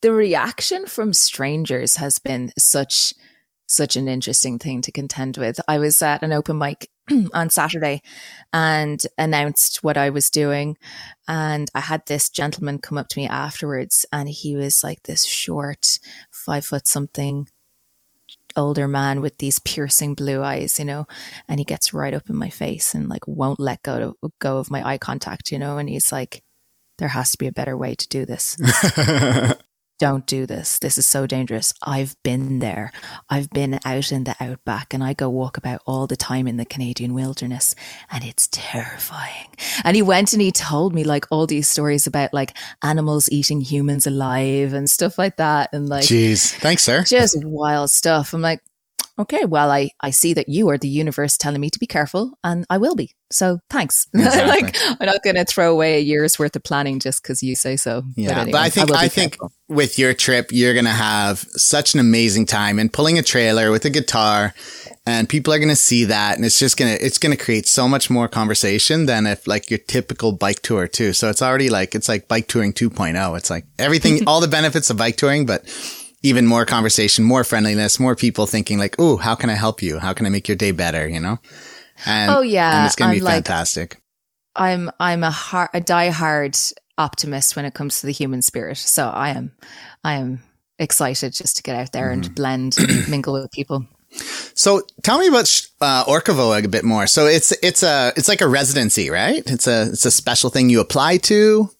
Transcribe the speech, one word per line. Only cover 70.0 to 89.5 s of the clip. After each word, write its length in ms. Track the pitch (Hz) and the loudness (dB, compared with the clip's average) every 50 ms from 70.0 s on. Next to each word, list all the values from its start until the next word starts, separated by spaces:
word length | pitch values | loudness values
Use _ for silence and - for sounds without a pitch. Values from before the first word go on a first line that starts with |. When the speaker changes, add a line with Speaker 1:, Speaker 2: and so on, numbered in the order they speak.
| 123 - - - - 113 101 | -2 -2 -6 -2 0 0 0
Speaker 2:
bike 300 | 87 104 98 101 - _ | 2 0 0 0 -2 _
tour 240 | - 117 104 90 | -2 0 0 0
too. 260 | 87 - - 120 104 90 | -2 -2 0 0 0 0
So 160 | - - 110 | 2 0 0
it's 140 | 104 - 135 | 0 2 2
already, 280 | 127 131 135 139 131 | 2 2 2 2 2
like, 240 | 113 98 95 92 - | 2 2 0 -2 -4
it's 140 | 110 - - | -4 -2 0
like 200 | 113 104 - _ | -2 -2 0 _
bike 200 | 113 113 113 _ | -2 -2 0 _
touring 240 | - 120 107 101 101 | 0 0 0 0 0
two 180 | - 120 117 | 0 -2 -2
point 260 | - - 104 82 82 | 0 -2 -4 -2 0
oh. 180 | 90 98 92 85 | -2 -2 -2 -4
It's 160 | 85 - - | -4 -4 -4
like 140 | 90 85 80 - _ _ | -6 -6 -8 -12 _ _
everything, 440 | - 143 151 160 - 165 156 151 - | 0 2 2 4 4 4 4 4 4
Speaker 1:
<laughs> 60 | - | 4
Speaker 2:
all 120 | 151 160 | 4 4
the 80 | 170 160 | 4 2
benefits 420 | 151 156 156 156 131 160 - - | 2 2 2 2 0 0 0 0
of 60 | 120 | 0
bike 200 | 104 113 117 117 | 2 0 0 0
touring, 300 | - - 139 139 147 147 | 2 2 2 2 2 2
but 180 | 120 101 - - - - - - - - - - - _ _ - | 0 0 -2 -4 -8 -14 -12 -12 -12 -14 -14 -18 -20 _ _ 2
even 220 | 139 131 123 120 | 2 4 6 6
more 180 | 117 117 117 117 | 6 6 6 4
conversation, 600 | - - 117 110 110 - - 110 101 - - 110 | 4 2 2 2 2 2 2 4 4 4 4 6
more 180 | 110 127 131 120 | 6 6 4 2
friendliness, 560 | - - 110 107 107 104 104 107 104 - - | 2 2 2 2 2 2 2 2 2 2 2
more 160 | 131 127 123 | 2 2 2
people 320 | - - 120 - - 107 | 2 2 0 2 2 0
thinking 320 | 101 - 110 104 - 104 101 | 0 0 -2 -2 0 0 0
like, 180 | 101 98 - - | 0 -2 0 2
"Ooh, 160 | 165 170 139 | 4 4 4
how 180 | 98 - 113 113 | 4 2 0 -2
can 160 | - - 120 | 0 0 -2
I 40 | 110 | 0
help 280 | 104 107 110 110 - - | 0 0 0 -2 -2 -4
you? 160 | 87 76 80 | -4 -4 -2
How 140 | 80 95 95 | -4 -4 -2
can 120 | - 113 | -2 0
I 40 | 101 | 0
make 180 | 98 101 95 | 0 -2 0
your 100 | - 107 | -2 -2
day 140 | 90 107 101 | 0 0 0
better?" 380 | 95 82 90 85 78 80 78 78 | 0 0 -2 -2 0 -2 -2 -2
You 100 | 82 82 | -4 -4
know? 200 | 80 90 110 117 _ - - - - - - - - _ _ - - | -2 -4 -4 -6 _ -14 -20 -20 -20 -20 -20 -20 -20 _ _ -10 -2
And, 240 | - - - 107 104 | 0 2 2 4 4
Speaker 1:
Oh, 100 | 285 277 262 | 4 4 2
yeah. 340 | 247 214 185 170 165 160 156 | 2 2 2 2 4 4 4
Speaker 2:
and 80 | 147 | 4
it's 80 | 147 - | 2 2
gonna 160 | - - - 180 | 2 2 2 4
be 60 | 196 | 2
Speaker 1:
I'm, 60 | 185 | 2
like, 100 | 180 170 | 2 2
Speaker 2:
fantastic. 640 | 165 160 - 92 82 82 - - 80 82 85 - - _ _ _ _ _ _ _ _ _ _ _ | 0 0 -2 -2 -2 -2 -2 -2 -4 -6 -8 -10 -20 _ _ _ _ _ _ _ _ _ _ _
Speaker 1:
I'm, 360 | - 190 185 185 180 175 170 - _ | -2 0 0 0 -2 -4 -6 -6 _
I'm 240 | 170 180 175 170 165 | -2 0 0 0 0
a 60 | 160 156 | -2 -2
har-, 380 | 156 - - - 180 175 165 - | -4 -8 -6 -2 -2 -2 -2 -2
a 60 | 175 | -4
diehard 920 | 175 - 175 170 175 175 170 156 165 160 151 147 147 139 139 - - - - - _ _ _ | -2 0 2 2 2 2 0 0 0 0 0 0 0 0 -2 -2 -2 -2 -4 -8 _ _ _
optimist 600 | - 156 143 - - - 151 143 135 139 - - | -2 -2 -2 -2 -4 -6 -4 -2 -2 -2 -2 -2
when 80 | - 143 | -2 -6
it 100 | 139 - | -8 -8
comes 260 | - 147 143 - - | -6 -6 -6 -6 -4
to 60 | - | -4
the 60 | 139 147 | -6 -4
human 280 | - 147 135 135 123 123 | -4 -4 -4 -2 0 -2
spirit. 340 | - - - 113 80 - - | -2 -2 -2 -8 -6 -8 -6
So 300 | - - - - 143 117 | -2 -2 0 0 0 -2
I 220 | - - 135 147 | -2 -2 -2 -2
am, 220 | 139 131 127 139 | -4 -4 -8 -10